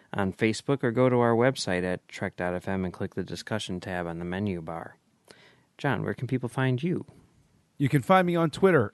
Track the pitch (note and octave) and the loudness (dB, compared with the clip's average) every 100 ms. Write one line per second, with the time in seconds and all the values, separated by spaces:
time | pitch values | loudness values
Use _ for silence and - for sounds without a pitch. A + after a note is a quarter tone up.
0 | _ G2+ F#2+ - A2 A2 - C#3 B2 A#2+ | _ -4 -4 0 0 0 -2 -2 0 2
1 | B2+ B2 A#2 A2+ B2+ C3+ - F2+ F2+ F2+ | 4 4 4 4 2 0 -2 -2 -2 -4
2 | - - G2 - F2+ F2+ G2 F#2+ F#2 - | -8 -8 -8 -4 -4 -4 -4 -4 -4 -6
3 | G2 - F2 F2 - A2 - F2+ G2+ F2 | -8 -6 -8 -10 -6 -6 -6 -8 -6 -6
4 | E2+ E2+ F2 F#2 G#2 F2 E2 E2 - - | -4 -6 -6 -4 -4 -4 -8 -10 -12 -18
5 | _ _ _ - - _ _ - C#3+ G#2+ | _ _ _ -20 -20 _ _ -6 -2 -2
6 | G#2 G#2 A#2+ B2+ A#2+ - C3 B2 E3+ D#3+ | -2 -4 -4 -4 -4 -2 0 0 -2 -4
7 | - - _ _ _ _ _ - C#3 D3 | -8 -18 _ _ _ _ _ -2 2 2
8 | - F#3 F3 E3+ E3 - F#3+ D#3 G#2 | 6 4 6 2 0 4 6 6 4